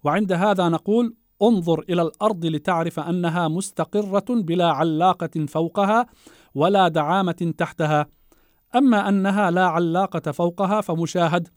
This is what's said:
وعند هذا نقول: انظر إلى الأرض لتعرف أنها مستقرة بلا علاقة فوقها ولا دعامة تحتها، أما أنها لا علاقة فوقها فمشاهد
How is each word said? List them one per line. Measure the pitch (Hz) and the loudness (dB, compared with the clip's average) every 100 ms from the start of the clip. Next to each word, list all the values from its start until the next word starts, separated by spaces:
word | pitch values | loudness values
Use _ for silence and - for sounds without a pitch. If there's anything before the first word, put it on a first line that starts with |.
وعند | 143 165 208 | -2 -2 0
هذا | 175 208 196 175 | 0 0 2 0
نقول: | 165 - 220 233 - _ _ | 0 0 0 0 -4 _ _
انظر | 208 214 170 160 156 | 2 2 0 -2 0
إلى | 175 | -2
الأرض | 165 - 214 190 165 | -2 0 -2 0 -4
لتعرف | 151 170 170 165 165 | -4 -2 -2 -2 -4
أنها | 147 180 170 175 165 | -4 -2 -2 -2 -2
مستقرة | 165 - - - 208 208 196 196 | -4 -6 -6 -4 -4 -2 -4 -2
بلا | 240 165 170 170 | -4 -2 0 0
علاقة | 139 165 156 185 175 165 160 147 | 2 0 2 0 0 -4 -6 -4
فوقها | 156 165 202 202 220 247 _ - _ _ 135 | -4 -4 -2 0 0 -2 _ -20 _ _ 0
ولا | 165 202 180 | 2 4 2
دعامة | 160 147 185 185 170 170 156 | 2 0 0 -2 -2 -4 -4
تحتها، | 165 - 156 151 147 _ _ _ _ _ _ 240 | -6 -2 0 0 -2 _ _ _ _ _ _ 2
أما | 277 214 196 | 4 4 2
أنها | 196 196 202 196 | 0 2 2 2
لا | 175 185 | 2 2
علاقة | 165 170 170 190 165 156 | 2 0 0 -2 -4 -6
فوقها | 143 175 175 190 214 | -2 -2 0 -2 -2
فمشاهد | 208 165 165 180 165 175 165 | -2 -4 -2 0 0 0 -4